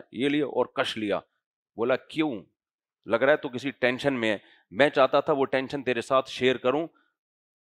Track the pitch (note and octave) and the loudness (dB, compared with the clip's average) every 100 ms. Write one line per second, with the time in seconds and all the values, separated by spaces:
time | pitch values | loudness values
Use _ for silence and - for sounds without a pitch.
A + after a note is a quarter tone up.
0 | - - C#3 D3 C3 - A#2 - B2+ A2+ | -6 -4 0 0 0 -2 -2 -2 -4 -4
1 | G#2 F2 - _ _ _ _ G#2 A#2+ B2+ | -2 -2 -4 _ _ _ _ -4 -2 -2
2 | - D3+ D#3 G#2 - _ _ _ _ _ | -2 -4 -4 -4 -12 _ _ _ _ _
3 | - A2 C3+ D3+ C#3+ A#2+ C#3 - B2 B2 | -4 2 4 2 -2 -8 -8 -2 -2 0
4 | C#3+ B2+ A2 G2 - _ _ G#2 C#3+ C#3+ | -2 0 -2 -2 -8 _ _ 2 2 4
5 | C3 C#3+ E3 C#3 C3 C3 C3 C#3+ B2 A#2 | 4 4 0 0 0 -2 -4 -6 -4 -4
6 | - C3 - - B2+ B2 B2 D3 E3 _ | 0 -2 -2 0 0 2 0 -2 -4 _
7 | _ _ _ _ _ _ _ | _ _ _ _ _ _ _